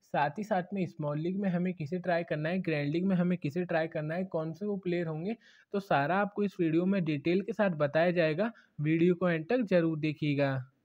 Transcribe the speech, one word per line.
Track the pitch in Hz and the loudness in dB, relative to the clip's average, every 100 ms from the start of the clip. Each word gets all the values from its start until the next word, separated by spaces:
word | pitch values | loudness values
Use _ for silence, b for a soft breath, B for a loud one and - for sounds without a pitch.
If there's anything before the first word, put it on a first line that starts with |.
साथ | _ 165 147 | _ -2 0
ही | 147 | -2
साथ | 208 190 175 | -2 -2 -2
में | 202 170 | -4 -4
स्मॉल | - 147 147 | -4 -6 -2
लीग | 165 190 | -4 -2
में | 202 | -2
हमें | 175 185 | 0 -2
किसे | 180 143 180 | -4 -6 -4
ट्राई | 180 170 | 0 0
करना | 170 156 156 | 0 -4 -2
है, | 185 | -2
ग्रैंड | 170 151 143 | 0 0 0
लीग | 160 | 0
में | 190 185 | 2 2
हमें | 180 180 | 2 0
किसे | 151 160 | -2 -4
ट्राई | 175 165 160 | 0 0 0
करना | 165 151 | -4 -4
है, | 170 | -4
कौन | 190 170 160 | -4 -4 -4
से | 160 208 | -6 -6
वो | 202 | -4
प्लेयर | 185 175 170 | -2 -4 -4
होंगे, | 156 175 226 b b b | -4 -6 -8 b b b
तो | 202 | -6
सारा | 190 151 143 185 | 2 2 2 0
आपको | 202 - | 0 -2
इस | 202 - | -4 0
वीडियो | 165 160 180 | 2 2 2
में | 196 | 0
डिटेल | 160 147 160 180 | 0 -2 0 0
के | 202 | 0
साथ | 214 202 | 0 0
बताया | 156 147 160 175 | 2 0 2 2
जाएगा। | 175 160 156 226 - b - | 2 2 2 -2 -4 b -4
वीडियो | 151 160 170 | 0 4 4
को | 175 180 | 4 2
एंड | 165 156 | 0 0
तक | 247 | -2
जरूर | 214 180 165 160 | 2 2 2 0
देखिएगा। | 151 147 151 139 139 135 127 _ | -2 0 0 2 2 0 -6 _